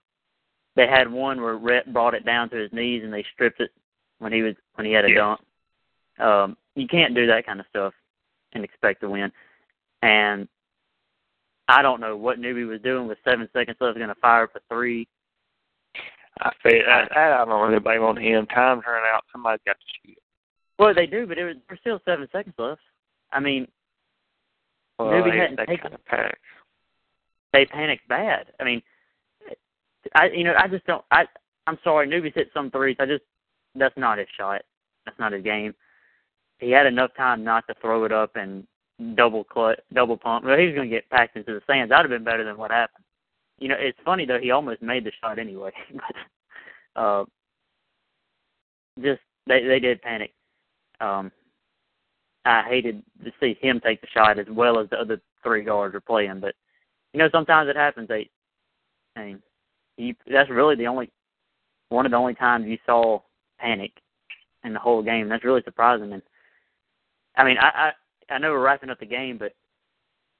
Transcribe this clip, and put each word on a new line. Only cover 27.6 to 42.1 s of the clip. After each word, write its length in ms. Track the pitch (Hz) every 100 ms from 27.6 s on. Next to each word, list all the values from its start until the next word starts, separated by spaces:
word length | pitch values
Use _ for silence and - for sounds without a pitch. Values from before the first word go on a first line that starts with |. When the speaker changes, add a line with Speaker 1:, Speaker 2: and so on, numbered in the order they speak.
Speaker 1:
panicked 420 | 139 151 151 127 -
bad. 440 | 127 214 170 - -
I 40 |
mean, 180 | 131 120 - _ _ _ _ _ 427 - _ _ _ _ -
I, 120 | 156 175
you 160 | 170
know, 100 | 170 170
I 100 | 185
just 160 | 185 -
don't. 180 | 165 -
I, 140 | 156 165 - _ _ -
I'm 120 | 165
sorry, 240 | 175 151 143
Newby's 280 | 170 151
hit 160 | 165 143
some 180 | 151 139
threes. 260 | 135 135 127
I 60 | 135
just, 180 | 143 - _ _ _ _
that's 220 | 131 135 139
not 220 | 127 104
his 100 | 95 -
shot. 240 | 98 101 - _ _ _ -
That's 120 | -
not 140 | 113
his 100 | 101
game. 320 | 98 107 107 - _ _ _ _ _ _ _ _
He 120 | 123
had 160 | 131 139
enough 240 | 123 127 -
time 260 | 127 113
not 220 | 113 113 117
to 60 | 113
throw 240 | 113 113
it 80 | 110
up 240 | 110 107 117
and 300 | 98 98 98 _ _ - 117
double 280 | 113 120 110
clut, 380 | 101 120 113 110 _
double 240 | 123 120 113
pump. 260 | 117 117
Well, 140 | 127 143
he 80 | 175
was 80 |
gonna 120 | 143 123
get 200 | 113 -
packed 280 | 127 117 110
into 180 | 104
the 80 | 104
stands. 240 | - 139 113
That'd 200 | 147 156